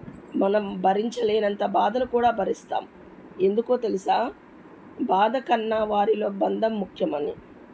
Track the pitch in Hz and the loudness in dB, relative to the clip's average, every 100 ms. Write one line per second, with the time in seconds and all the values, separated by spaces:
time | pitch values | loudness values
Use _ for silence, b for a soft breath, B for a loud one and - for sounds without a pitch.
0 | - - - - 196 208 202 196 190 196 | -18 -18 -8 0 2 2 0 -2 0 2
1 | 233 - 214 214 208 202 202 196 202 240 | 0 0 0 2 0 0 0 2 2 0
2 | 247 240 240 226 185 - - - - - | -2 2 2 2 -2 -4 -6 -8 -8 -16
3 | - - - - 190 208 233 247 226 196 | -20 -20 -16 0 0 2 0 0 0 -2
4 | 190 190 247 - - - - - - - | 0 0 0 -6 -18 -20 -20 -20 -16 -6
5 | 240 185 220 254 247 226 220 220 214 208 | 0 2 4 2 0 0 0 0 2 2
6 | 208 208 208 196 196 202 220 220 185 - | 2 2 0 0 -2 0 0 -2 -6 -4
7 | 175 147 147 160 - - - | -2 -2 -4 -6 -14 -20 -20